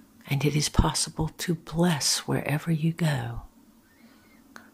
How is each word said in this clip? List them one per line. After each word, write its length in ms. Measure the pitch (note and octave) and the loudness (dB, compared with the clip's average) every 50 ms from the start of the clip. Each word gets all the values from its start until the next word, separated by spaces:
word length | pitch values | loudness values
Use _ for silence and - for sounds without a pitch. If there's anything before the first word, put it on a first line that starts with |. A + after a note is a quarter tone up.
| - - - - - | -20 -20 -20 -20 -6
And 180 | - D3 C#3 C#3 | -4 -2 0 2
it 100 | D3 C#3+ | 2 2
is 140 | D3+ C#3+ - | 2 0 2
possible 640 | - - - D#3+ - - - D#3+ - - D#3+ D#3 - - | 2 2 2 2 0 -2 -4 -4 -4 -4 -4 -4 -4 -4
to 160 | - - E3 | -4 -2 -2
bless 640 | E3 - - D#3 E3 F3 F3+ D#3+ C3 - - - - - - | -4 -6 -4 0 2 4 4 2 2 0 0 0 0 -2 -2
wherever 420 | C3+ - - - C#3+ D3+ - E3+ | -2 -2 0 0 -2 -2 0 0
you 220 | E3 D3+ D#3 E3 | 0 2 2 0
go 520 | E3 - E3+ D#3 C#3+ B2+ A#2+ A#2 A#2 A2+ - - - - - - - - _ _ _ - - - - - - - - - - - - - - - | 0 2 0 0 0 0 -2 -6 -8 -10 -12 -14 -18 -20 -20 -20 -20 -20 _ _ _ -20 -20 -20 -20 -20 -20 -20 -20 -20 -20 -20 -20 -20 -20 -20